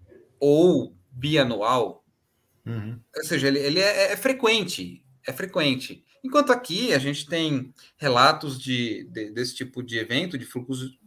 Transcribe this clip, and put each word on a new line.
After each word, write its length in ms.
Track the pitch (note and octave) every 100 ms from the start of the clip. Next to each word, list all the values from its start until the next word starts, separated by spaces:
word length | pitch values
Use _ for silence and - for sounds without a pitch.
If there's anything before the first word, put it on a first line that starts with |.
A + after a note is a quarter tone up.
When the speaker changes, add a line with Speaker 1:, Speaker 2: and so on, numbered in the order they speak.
| - - _ -
Speaker 1:
ou 560 | C#3+ D3+ F3+ E3 - - _
bianual. 920 | B2 D3 D3+ B2 G#2 A2 B2+ G2 - _ _ _ _ _ _ A2+
Speaker 2:
Uhum. 340 | A2+ G#2+ A#2+ - -
Speaker 1:
Ou 80 |
seja, 240 | - D#3 C#3
ele, 120 | C#3
ele 200 | C#3 F3
é, 340 | G3+ G3 F#3+
é 40 | G3
frequente, 840 | C4 C4 A3 A3 F3+ - F3+ F3 _ _ -
é 80 |
frequente. 720 | - F#3 F3+ C#3+ B2+ - - _ _
Enquanto 280 | C4 D4 C#4+
aqui 420 | A#3+ - F#3 B3
a 60 | C#3
gente 280 | C#3+ C#3+ -
tem 460 | E3 D#3+ C3+ B2+ - - -
relatos 640 | C#3+ B2 C#3+ D3 D3 B2+
de, 440 | C3 B2 A#2 G2 -
de, 200 | A2+ G#2
desse 240 | A2 B2 -
tipo 260 | B2+ B2+
de 160 | B2 A#2
evento, 400 | A2 C3 F3+ C#3
de 80 | A2+
fluxos, 520 | B2 B2+ B2+ C3 -